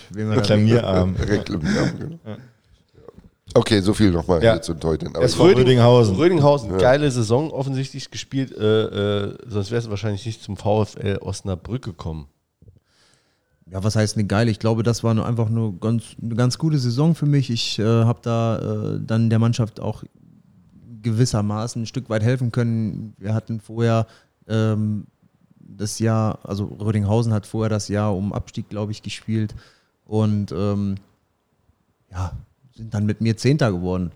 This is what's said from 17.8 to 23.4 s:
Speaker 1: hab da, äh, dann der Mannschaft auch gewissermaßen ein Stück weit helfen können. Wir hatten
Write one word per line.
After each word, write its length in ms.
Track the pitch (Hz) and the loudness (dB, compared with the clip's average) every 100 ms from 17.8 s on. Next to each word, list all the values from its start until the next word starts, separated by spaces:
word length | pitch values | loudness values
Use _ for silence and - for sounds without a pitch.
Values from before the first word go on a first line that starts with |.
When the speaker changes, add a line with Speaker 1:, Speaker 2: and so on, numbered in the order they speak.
| 107 117 | 2 4
Speaker 1:
hab 180 | 113 117 | 2 0
da, 360 | 117 117 113 110 101 107 104 101 | -2 -2 0 -2 -4 -4 -4 -6
äh, 40 | |
dann 300 | 104 113 113 | -2 0 2
der 80 | 110 | 4
Mannschaft 420 | 117 117 110 - | 2 2 -2 -4
auch 220 | 101 - - _ _ _ _ _ _ - - 117 | -8 -8 -16 _ _ _ _ _ _ -20 -20 -8
gewissermaßen 800 | 113 110 123 110 104 107 113 120 | -2 2 2 2 -2 -2 -6 -6
ein 40 | 110 | -8
Stück 240 | - - | -8 -4
weit 120 | 110 | 0
helfen 300 | 113 127 123 | 0 0 -2
können. 640 | 123 117 113 110 92 107 - | -2 0 0 -2 -6 -12 -10
Wir 140 | 95 | -4
hatten 260 | 110 | -4